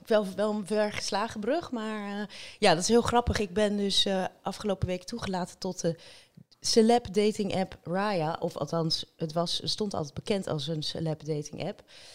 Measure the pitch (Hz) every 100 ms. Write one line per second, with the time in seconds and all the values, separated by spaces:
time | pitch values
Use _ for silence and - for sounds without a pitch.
0 | - 214 196 185 214 214 185 214 208 208
1 | - 196 226 220 208 320 339 233 220 214
2 | 202 202 208 - - - 202 170 185 233
3 | 233 240 240 - 202 180 208 208 202 190
4 | 196 190 185 - - 190 208 185 180 180
5 | - 233 196 185 180 - 190 180 170 160
6 | - - - - - _ - 233 220 240
7 | 240 185 214 214 196 170 185 - - 185
8 | 208 190 156 - 170 - - 165 160 -
9 | - - 165 156 170 - 170 - 214 -
10 | 151 - - 202 185 151 143 156 156 165
11 | 160 156 147 151 151 - 165 214 - -
12 | -